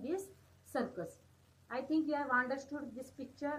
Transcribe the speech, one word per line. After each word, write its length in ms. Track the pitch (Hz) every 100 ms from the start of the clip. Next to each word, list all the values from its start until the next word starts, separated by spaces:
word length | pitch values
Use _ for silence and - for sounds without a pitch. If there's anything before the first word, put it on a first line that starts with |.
this 200 | 240 381 392 - - -
circus. 540 | - 269 208 180 165 - - - - - -
I 100 | 247
think 260 | 269 311 302
you 80 |
have 160 | 285 269
understood 600 | 247 254 277 - 294 240
this 160 | 226 -
picture. 420 | - 254 - 285